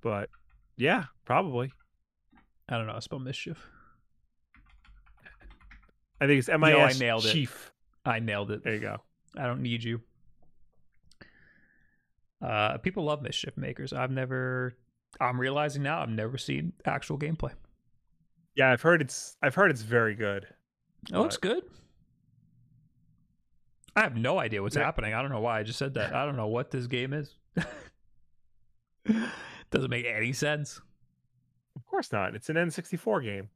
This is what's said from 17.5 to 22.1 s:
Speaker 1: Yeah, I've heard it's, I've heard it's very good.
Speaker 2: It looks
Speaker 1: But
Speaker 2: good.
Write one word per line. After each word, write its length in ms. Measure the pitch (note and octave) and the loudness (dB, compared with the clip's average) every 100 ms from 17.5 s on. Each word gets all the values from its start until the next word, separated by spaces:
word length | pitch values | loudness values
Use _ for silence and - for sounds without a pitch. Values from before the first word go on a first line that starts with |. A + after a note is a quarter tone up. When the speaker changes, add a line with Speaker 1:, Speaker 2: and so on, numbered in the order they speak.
| - - _ _ _ _ _ _ _ _ - | -8 -20 _ _ _ _ _ _ _ _ 6
Speaker 1:
Yeah, 160 | C3 | 8
I've 100 | B2 | 8
heard 200 | D#3+ E3+ | 8 6
it's, 340 | C3+ - - - | 4 -4 -12 0
I've 140 | C#3+ D#3 | 0 6
heard 160 | G3 | 6
it's 100 | C3+ | 4
very 340 | A2 A#2 A2+ G#2+ | 4 4 4 2
good. 300 | G#2+ G2 - - _ _ _ _ - | -2 -2 -6 -20 _ _ _ _ -4
Speaker 2:
It 60 | F3+ | 0
looks 220 | D4 - | 0 0
Speaker 1:
But 40 | |
Speaker 2:
good. 220 | F#3 D4 - - - _ _ | 0 -2 -4 -20 -20 _ _